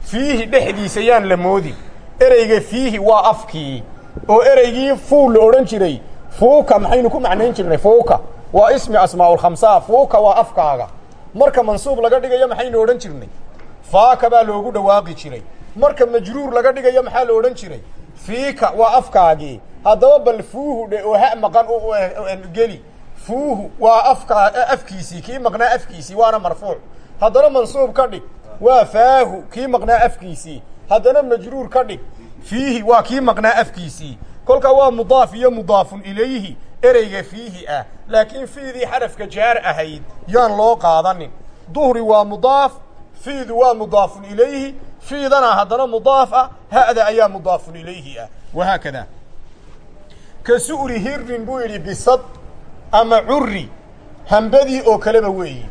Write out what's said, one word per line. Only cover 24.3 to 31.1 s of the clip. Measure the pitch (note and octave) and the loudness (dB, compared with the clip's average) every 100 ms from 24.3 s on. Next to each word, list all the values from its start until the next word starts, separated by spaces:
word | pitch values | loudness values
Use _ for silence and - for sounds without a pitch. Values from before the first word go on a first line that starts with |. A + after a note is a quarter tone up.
| G#3+ G3+ G#3 B3 | 2 2 2 -2
afkiisii, | C4+ - F#3+ - F3 | -2 -6 -14 -14 -14
kii | - C4 | -12 -4
maqnaa | A#3+ G3+ A#3 B3 | -4 0 0 0
afkiisii, | - F3+ D3 G3 | -4 -16 -12 0
waana | A3+ A3 | 0 2
marfuuc. | F3+ D#3+ G#3 D#3+ - - - - | -4 -8 -8 -10 -12 -20 -18 -2
Haddana | G#3+ A#3+ D4 | 2 4 4
mansuub | C4+ A3+ C#4 C4 | 2 -2 -2 -2
ka | - B3+ | 0 -2
dhig. | F#3+ - - - - | -2 -16 -20 -18 -2
Waa | A3 B3+ G#3 | 4 4 4
faahu, | G#3 A#3+ C4+ A3+ F#3+ D3 | 4 4 4 2 -4 -12
kii | - C4 | -10 -4
maqnaa | B3 G#3 A#3 A#3 | -2 2 2 2
afkiisii. | - F#3 D#3+ E3 C#3 - - - | -2 -12 -14 -14 -16 -16 -18 0
Haddana | G#3+ A#3+ | 2 4